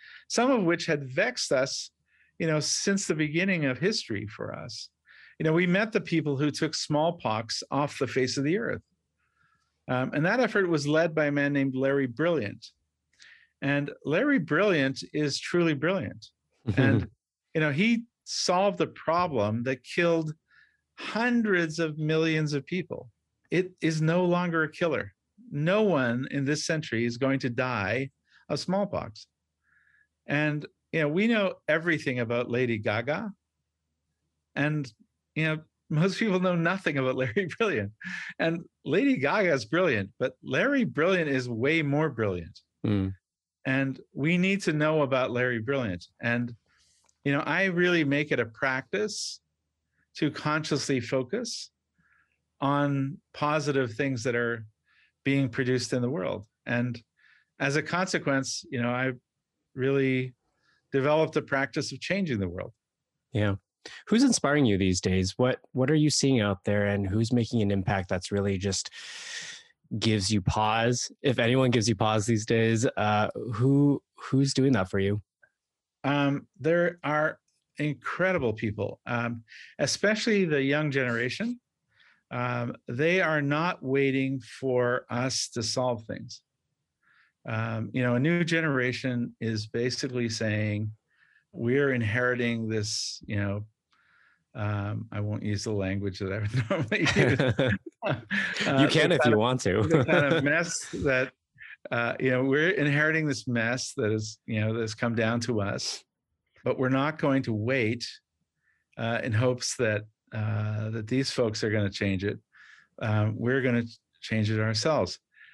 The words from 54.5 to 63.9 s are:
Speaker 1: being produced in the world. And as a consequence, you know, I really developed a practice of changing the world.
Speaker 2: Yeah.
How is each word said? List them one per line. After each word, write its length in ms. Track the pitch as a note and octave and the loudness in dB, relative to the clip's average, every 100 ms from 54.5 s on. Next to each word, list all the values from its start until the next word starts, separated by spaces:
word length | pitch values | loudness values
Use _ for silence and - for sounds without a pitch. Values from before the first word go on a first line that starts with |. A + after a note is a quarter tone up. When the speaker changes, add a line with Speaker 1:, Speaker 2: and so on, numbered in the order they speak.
| A#2 A2 _ _ _ _ _ | -4 -8 _ _ _ _ _
Speaker 1:
being 240 | C#3 C#3 C3 | 0 2 2
produced 440 | - B2+ B2+ B2 | 0 0 0 0
in 80 | B2+ | -2
the 80 | A#2+ | -2
world. 380 | D#3+ F3+ - - _ | -2 -4 -6 -10 _
And 360 | - A#2+ A#2+ A#2 - _ _ _ _ - | -4 -2 -2 -6 -14 _ _ _ _ -4
as 180 | C#3 D3 | 0 0
a 60 | |
consequence, 800 | D#3 F3 F#3 E3 C#3+ C3+ C3 - - | 0 0 0 -2 0 0 0 -8 -8
you 100 | C3 | -4
know, 100 | A#2+ | -2
I 220 | B2 C3 B2+ _ _ _ _ _ | -2 -2 -4 _ _ _ _ _
really 600 | C3 C3 C#3 C3+ C3 C3 - _ _ _ _ _ | -4 0 2 2 0 -2 -10 _ _ _ _ _
developed 440 | C#3 C3+ D3+ D#3 D#3 | 0 4 4 2 0
a 60 | |
practice 500 | B2+ C#3 C#3 - - | 0 0 0 -2 -6
of 80 | C3+ | -6
changing 380 | - F#3+ F3 A2+ | -4 -2 0 0
the 100 | F#2 | -2
world. 240 | F2+ - - _ _ _ _ _ | -4 -10 -12 _ _ _ _ _
Speaker 2:
Yeah. 240 | G#2 G#2 G2+ _ _ - | 0 0 -2 _ _ -20